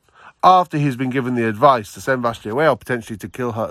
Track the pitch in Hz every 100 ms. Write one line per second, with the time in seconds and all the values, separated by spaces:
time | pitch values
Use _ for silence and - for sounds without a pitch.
0 | _ _ - _ 170 185 175 156 147 123
1 | 131 131 123 123 113 104 143 127 101 -
2 | 113 131 120 113 104 117 156 123 - 123
3 | - 110 113 - 123 113 107